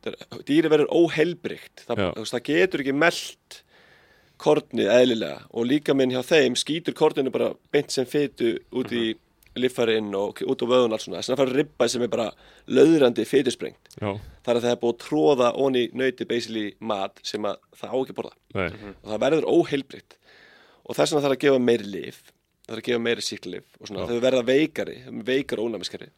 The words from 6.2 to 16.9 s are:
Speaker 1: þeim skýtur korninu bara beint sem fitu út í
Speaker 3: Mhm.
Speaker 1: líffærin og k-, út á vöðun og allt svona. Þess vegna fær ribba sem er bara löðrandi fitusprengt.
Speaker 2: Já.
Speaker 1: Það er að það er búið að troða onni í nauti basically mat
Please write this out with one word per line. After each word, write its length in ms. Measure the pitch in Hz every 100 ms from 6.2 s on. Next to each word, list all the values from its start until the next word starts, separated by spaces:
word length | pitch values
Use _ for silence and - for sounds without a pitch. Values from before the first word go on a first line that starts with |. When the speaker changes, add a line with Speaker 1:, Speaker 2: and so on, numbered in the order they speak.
| 123
Speaker 1:
þeim 320 | 165 131 123
skýtur 340 | - 156 165
korninu 380 | 123 156 156 131
bara 220 | - 120 - _
beint 200 | 147 143
sem 140 | - 127
fitu 520 | 147 143 - 117 107 _
út 180 | 123 120
í 240 | 120 113 110
Speaker 3:
Mhm. 40 | _ _ _ -
Speaker 1:
líffærin 580 | 127 - 117 110 104
og 220 | 98 101 -
k-, 100 | -
út 140 | 131
á 60 | 117
vöðun 240 | 123 120
og 60 | 110
allt 20 | -
svona. 120 | 87
Þess 60 | -
vegna 160 | 131 135
fær 100 | 127
ribba 340 | 151 _ 120
sem 120 | 120
er 60 | 120
bara 220 | 113 110 - - - -
löðrandi 560 | 120 143 165 127 117 107
fitusprengt. 720 | 135 131 - 71 - _ -
Speaker 2:
Já. 180 | 104 101 - -
Speaker 1:
Það 80 | -
er 40 | 120
að 80 | 120
það 60 |
er 100 | 120
búið 120 | 120
að 100 | 117 -
troða 500 | 151 156 139 120 -
onni 300 | 135 127 120
í 60 |
nauti 320 | 123 131 127 117
basically 480 | 120 113 110 104 -
mat 380 | 113